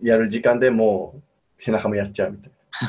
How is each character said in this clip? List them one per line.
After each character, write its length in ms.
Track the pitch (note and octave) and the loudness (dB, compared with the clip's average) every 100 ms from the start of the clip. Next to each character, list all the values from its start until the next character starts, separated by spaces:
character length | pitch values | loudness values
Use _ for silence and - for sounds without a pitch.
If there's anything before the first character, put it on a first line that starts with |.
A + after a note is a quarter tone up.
や 140 | A#2 A2+ | 2 2
る 140 | A2 | 2
時 120 | A2+ | 0
間 160 | B2 A#2+ | 0 2
で 120 | C3 | 2
も 500 | A2+ A2 F#2+ E2 C#3 - _ _ _ | 2 2 0 -4 -14 -20 _ _ _
う、 40 | |
背 80 | - | -4
中 180 | A2 G#2+ | -2 -2
も 80 | G#2 | -4
や 100 | G2+ | -4
っ 60 | |
ち 100 | - | -4
ゃ 40 | F#2+ | -6
う 60 | |
み 60 | G2+ | -6
た 100 | - | -18
い 20 | _ _ - | _ _ -10